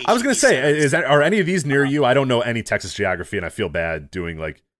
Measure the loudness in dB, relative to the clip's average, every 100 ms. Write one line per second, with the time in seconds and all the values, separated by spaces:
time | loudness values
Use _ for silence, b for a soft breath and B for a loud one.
0 | -2 0 0 2 2 4 2 2 2 2
1 | 2 2 4 2 0 -2 0 2 2 2
2 | 2 4 2 2 0 -4 -2 -4 -4 -4
3 | -2 -2 -4 -6 -6 -4 -4 -2 -4 -4
4 | -8 -8 -8 -6 -8 -10 _ _